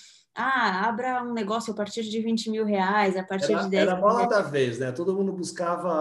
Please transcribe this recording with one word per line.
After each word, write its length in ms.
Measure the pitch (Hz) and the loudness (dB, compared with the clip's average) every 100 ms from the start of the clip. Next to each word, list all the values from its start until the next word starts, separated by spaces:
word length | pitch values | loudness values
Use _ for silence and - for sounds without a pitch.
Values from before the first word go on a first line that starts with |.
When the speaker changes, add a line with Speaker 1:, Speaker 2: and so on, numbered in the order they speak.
| - - _ | -20 -20 _
Speaker 1:
"Ah, 540 | - 247 262 220 185 214 | -4 0 2 2 2 0
abra 340 | 226 254 247 | 0 -2 -2
um 120 | 240 | -2
negócio 400 | 233 196 226 226 | -4 -2 -4 -4
a 20 | 208 | -6
partir 280 | 208 233 | -6 -6
de 180 | 220 220 | -6 -4
vinte 280 | 220 226 220 | -2 -2 -2
mil 140 | 220 | -2
reais, 540 | 214 202 185 208 196 185 | 0 2 2 2 2 0
a 60 | |
partir 280 | 185 196 - | -2 -2 0
Speaker 2:
Era, 120 | 170 | 0
Speaker 1:
de 60 | 196 | 2
dez 140 | 190 | 2
mil 140 | 196 180 | 2 4
reais." 60 | 202 | 4
Speaker 2:
era 80 | |
bola 140 | 233 240 | 4 4
da 120 | 214 | 2
vez, 380 | 170 143 127 117 | 2 2 0 0
né? 140 | 131 | -4
Todo 200 | 123 175 | -4 -2
mundo 200 | 190 196 | 0 0
buscava 580 | 180 165 - 170 175 175 160 | -2 -6 -4 -2 -2 0 0